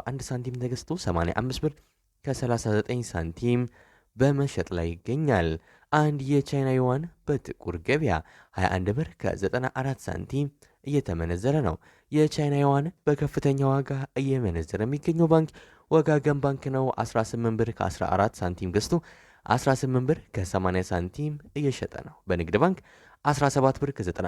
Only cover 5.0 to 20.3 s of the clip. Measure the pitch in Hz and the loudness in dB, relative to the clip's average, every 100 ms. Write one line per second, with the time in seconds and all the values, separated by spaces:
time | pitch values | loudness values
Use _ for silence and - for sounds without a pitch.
5 | - 139 151 104 82 80 _ _ _ 151 | -4 -2 2 2 2 -2 _ _ _ 2
6 | 151 147 135 143 139 139 135 131 127 131 | 2 0 0 0 0 -2 0 2 2 0
7 | 170 - - 143 - - - 85 80 147 | -4 -8 -4 -4 -6 -12 -8 -6 0 0
8 | 139 80 - - _ - 92 92 90 123 | 2 0 -4 -18 _ -2 0 0 0 -2
9 | 160 - - - 92 123 127 - 135 131 | -4 -6 -6 -2 -2 -2 -4 -4 -4 -4
10 | - 85 104 135 143 - _ _ 139 143 | -6 -8 -4 -4 -4 -6 _ _ -2 0
11 | 110 82 82 87 120 151 104 - _ _ | 0 -2 -2 0 0 2 0 -2 _ _
12 | - 151 151 - 147 143 143 139 160 - | -2 2 2 2 0 4 4 4 0 -2
13 | - 147 143 - 143 135 135 139 131 135 | 0 0 0 0 2 2 2 2 0 -6
14 | 135 135 135 135 107 82 80 95 117 143 | -6 -4 -2 0 0 -2 -4 -2 -2 -2
15 | 170 160 165 160 156 - - _ - 160 | 0 4 6 6 4 -4 -20 _ 2 4
16 | 160 147 147 143 139 135 139 131 131 - | 4 4 4 2 0 -2 -2 -2 0 -2
17 | 117 117 110 117 117 110 113 - 92 - | -2 -2 -2 0 0 0 -2 -2 -2 -2
18 | 85 92 104 - 90 90 92 98 - 170 | 0 2 2 0 -6 -4 -2 -2 0 -2
19 | - - - _ - 120 139 131 131 127 | -2 -18 -20 _ -2 0 2 0 0 0
20 | 127 165 - | 0 -2 -4